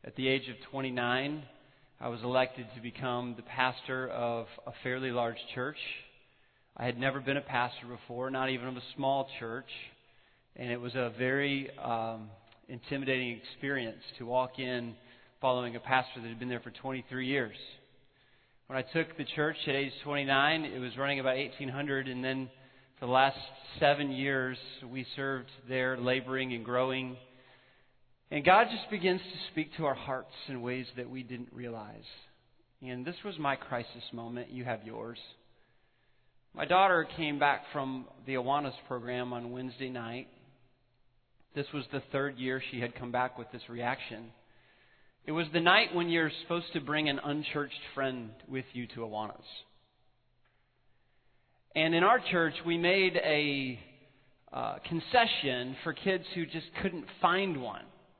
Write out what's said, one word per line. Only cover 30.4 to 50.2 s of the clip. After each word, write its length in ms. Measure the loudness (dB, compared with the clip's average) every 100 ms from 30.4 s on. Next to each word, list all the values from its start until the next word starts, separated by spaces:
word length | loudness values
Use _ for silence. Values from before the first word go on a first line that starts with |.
| -8
in 120 | -6
ways 240 | -4 -4 -6 -8
that 120 | -8
we 140 | -8
didn't 300 | -8 -10 -10
realize. 500 | -10 -8 -8 -10 -14 -16 -20 -20 _ _ _ _ _
And 240 | -10 -6 -6
this 100 | -8
was 120 | -10 -2
my 180 | 0 0
crisis 480 | -2 -4 -4 -12 -12
moment. 380 | -10 -6 -8 -8
You 140 | -8 -4
have 180 | -4
yours. 360 | -4 -10 -10 -12 -16 -20 _ _ _ _ _ _ _ _ _ _ _ -6
My 100 | 4
daughter 420 | 6 8 6 4 -2
came 220 | -2 4
back 240 | 4 4 -2
from 340 | -4 -4 -4 -10 -14 -4
the 80 |
Awanas 400 | -2 2 2 2 -6 -8
program 440 | -8 -4 -4 -2
on 200 | -4 -6
Wednesday 380 | -6 -8 -6 -8
night. 380 | -6 -6 -8 -12 -20 -20 _ _ _ _ _ _ _ _ _ _ -8
This 120 | -4
was 120 | -6 -4
the 80 | -8 -2
third 260 | -2 -2 -2
year 240 | -2 -2 -4
she 80 | -4
had 160 | -4 -4
come 160 | -2
back 260 | 0 0 -2
with 120 | -12
this 160 | -12 -10
reaction. 600 | -4 -2 -2 -6 -10 -12 -20 _ _ _ _ _ _ -20 _ -4
It 60 |
was 120 | -2 2
the 60 | 4
night 340 | 8 8 6
when 160 | 2 2
you're 220 | 4 4 0
supposed 320 | -2 -2 0
to 60 | -4
bring 300 | 0 2 4
an 100 | 2
unchurched 500 | 0 -2 0 -2 -4 -6 -8
friend 380 | -2 -2 -2 -8 -12 -6
with 180 | -6 -6
you 140 | -8 -6
to 140 | -6
Awanas. 420 | -6 -4 -6 -8 -16 -18 -18 _ _ _ _ _